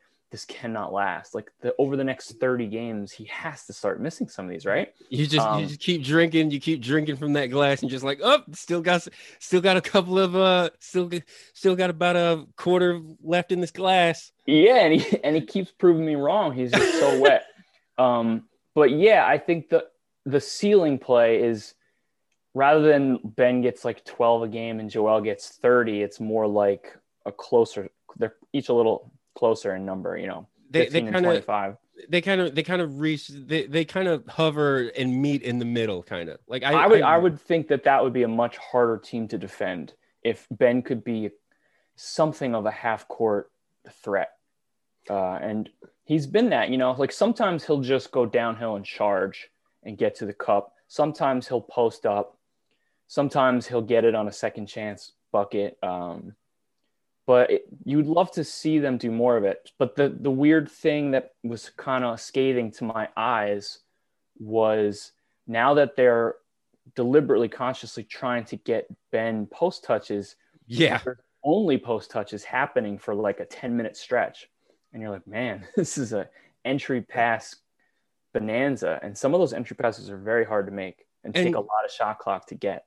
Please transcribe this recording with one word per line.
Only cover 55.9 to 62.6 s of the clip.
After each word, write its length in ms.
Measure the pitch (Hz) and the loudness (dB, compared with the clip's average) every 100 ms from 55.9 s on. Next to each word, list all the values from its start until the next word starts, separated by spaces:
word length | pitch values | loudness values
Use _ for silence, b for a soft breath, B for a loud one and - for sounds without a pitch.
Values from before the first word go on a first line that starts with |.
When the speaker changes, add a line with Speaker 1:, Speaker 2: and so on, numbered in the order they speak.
| 90 87 82 90 107 _ _ _ _ _ _ _ _ - | -6 -8 -12 -16 -20 _ _ _ _ _ _ _ _ 4
Speaker 1:
but 240 | 123 123 | 4 4
it, 140 | - - - | 0 -4 -14
you'd 220 | - 147 147 | -2 0 2
love 240 | 165 185 | 2 0
to 120 | 175 | -2
see 340 | 147 - 156 156 | -8 -6 0 0
them 200 | 143 123 | 0 -2
do 120 | 120 | -4
more 260 | 113 123 117 | 0 2 4
of 80 | |
it. 260 | 98 92 - - | 2 -2 -10 -4
But 160 | 131 - | -4 2
the, 120 | 143 | 0
the 220 | - 139 | 0 -4
weird 400 | 131 147 160 143 | 2 4 4 0
thing 420 | - 160 147 143 | -4 -2 -2 0
that 200 | 131 - _ | -2 -4 _
was 280 | 117 117 - | -10 -10 -14
kinda 460 | - - 127 123 117 | -12 -4 -2 -2 -6
scathing 520 | - 135 135 123 | -6 -2 0 0